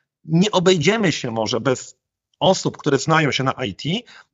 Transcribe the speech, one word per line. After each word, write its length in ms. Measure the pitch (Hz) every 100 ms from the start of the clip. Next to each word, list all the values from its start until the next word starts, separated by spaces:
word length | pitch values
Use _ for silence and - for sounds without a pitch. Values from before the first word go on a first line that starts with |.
| _ _
nie 260 | - 165 208
obejdziemy 600 | 185 180 185 147 226 180
się 180 | - 127
może 300 | 113 107 123
bez 360 | 131 123 - _ _ _ _ -
osób, 360 | 180 185 147 -
które 220 | 151 139
znają 340 | - 160 147
się 120 | 117
na 80 | 131
I 220 | 123 123
T, 140 | 92 139 208 - - _